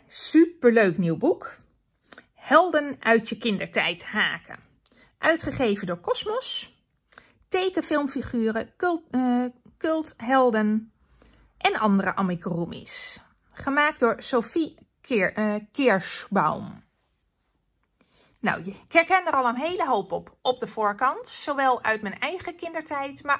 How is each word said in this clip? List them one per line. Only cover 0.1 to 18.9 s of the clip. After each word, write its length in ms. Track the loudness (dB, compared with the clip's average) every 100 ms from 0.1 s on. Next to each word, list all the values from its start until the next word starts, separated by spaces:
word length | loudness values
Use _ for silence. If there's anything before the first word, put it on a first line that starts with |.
| -12 2 6 6 4 4 6 4 2
nieuw 200 | 0 2
boek. 380 | 0 0 -4 -18 _ _ _ _ _ -20 -20
Helden 640 | _ 4 4 4 0 -2 -2
uit 300 | 2 2 0
je 80 | -6
kindertijd 640 | -4 -4 -4 -2 -2 -4
haken. 560 | -6 -2 -2 -4 -12 -20 _ _ _ _ _ -4
Uitgegeven 720 | 0 0 -2 -2 0 0 -4
door 120 | -6
Cosmos. 800 | -4 -4 -4 -6 -6 -10 -12 _ _ _ _ -20 -20 _ _
Tekenfilmfiguren, 1300 | -2 -2 -2 -2 0 0 -4 -4 -2 -2 -2 -8 _
cult-, 320 | -2 -2 -2
eh, 340 | 0 2 2 -2 -8 -20 _
culthelden 1160 | -2 -2 -4 -8 2 4 4 4 2 0 -4 _ _ _ _ _ _ -2
en 220 | -2 2
andere 360 | 2 2 2 -2
amigurumis. 1040 | -2 -4 -4 -4 -6 -8 -14 -14 -14 -16 _ _ _
Gemaakt 480 | -10 -2 2 2 2
door 160 | 0 0
Sophie 540 | -2 -2 0 -2 -4 -6 _ _
Keer-, 320 | -2 0 0
eh, 220 | 0 -2 -2 -6
Keersbaum. 1160 | 0 2 2 0 -12 -2 0 2 0 -8 -16 _ _ _ _ _ _ _ _ _ _ _ _ _ _ _ _
Nou, 240 | -2 -2 -6
je, 60 |
ik 200 | -14 0